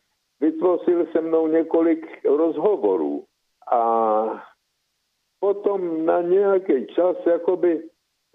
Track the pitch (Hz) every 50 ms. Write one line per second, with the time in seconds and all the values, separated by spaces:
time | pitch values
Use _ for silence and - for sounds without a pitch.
0 | _ _ _ _ _ _ _ - 147 160 160 160 175 180 175 - - 170 175 170
1 | 165 165 - 165 160 165 160 160 160 156 160 165 160 160 - 165 165 170 160 160
2 | 160 - - - - - 139 151 165 160 147 147 170 214 202 - 104 101 92 85
3 | 76 71 71 71 - _ _ _ _ _ _ _ - - - 117 117 117 113 113
4 | 113 110 107 107 113 110 107 101 - - _ _ _ _ _ _ _ _ _ _
5 | _ _ _ _ _ _ _ _ - 202 196 202 - 202 202 190 180 170 160 160
6 | 160 165 175 175 175 175 180 196 202 196 196 185 185 - 147 127 113 - - 170
7 | 175 180 180 - - 170 170 165 - 185 180 170 170 175 160 151 160 - _ _
8 | _ _ _ _ _ _